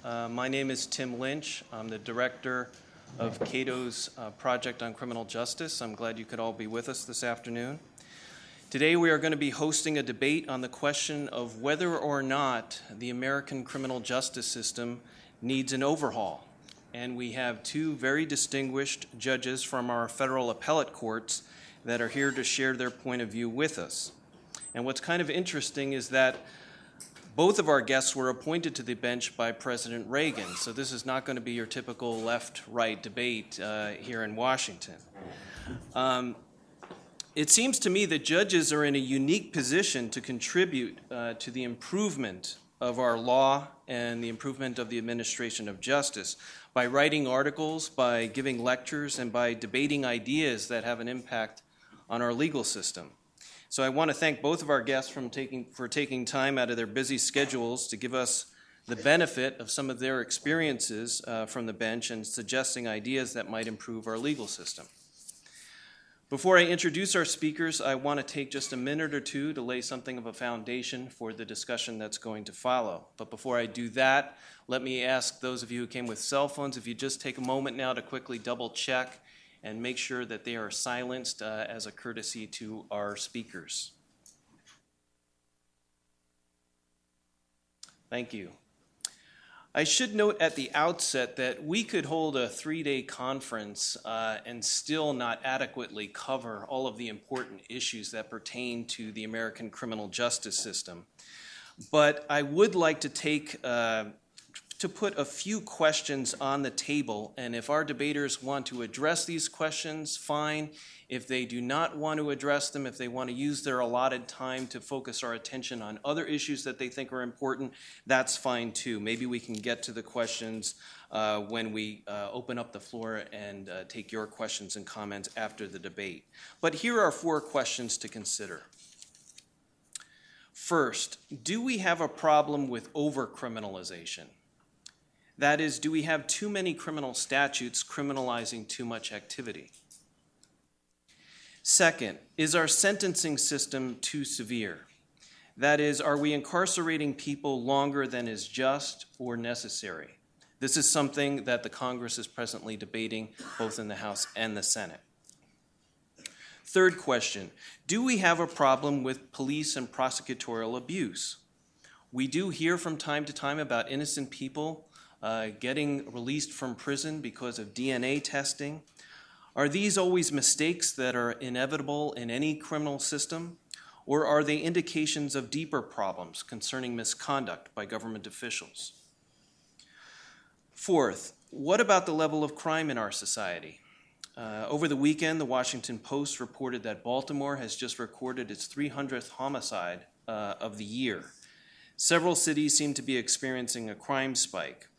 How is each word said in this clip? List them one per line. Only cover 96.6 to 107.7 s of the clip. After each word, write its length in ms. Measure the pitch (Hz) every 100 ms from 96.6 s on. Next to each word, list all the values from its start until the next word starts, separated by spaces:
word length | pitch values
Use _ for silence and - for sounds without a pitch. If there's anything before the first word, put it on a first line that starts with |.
| -
all 180 | 131 131
of 100 | 110
the 120 | 117
important 540 | 107 - 131 127 98 -
issues 440 | 123 - 113 101
that 180 | 113 107
pertain 540 | 113 - 123 123 117 117
to 240 | - 110
the 140 | 107
American 460 | 107 113 113 107 110
criminal 360 | - 120 110 104
justice 500 | 90 120 - 110 -
system. 480 | 110 90 - 87 - - - - - - - - -
But 340 | 156 147 151 -
I 120 | 147
would 340 | 143 156 214 180
like 240 | 160 156
to 80 | 143
take, 480 | - 151 151 147 -
uh, 400 | 127 120 117 110 104 - _ - - - _ -
to 100 | 180
put 300 | - 202 190
a 60 |
few 360 | 139 - 190 214
questions 760 | 214 - 156 151 - 139 123 -
on 220 | 135 139
the 80 | 135
table, 640 | - - 147 120 107 107 -
and 200 | 123 117
if 120 |
our 140 | 113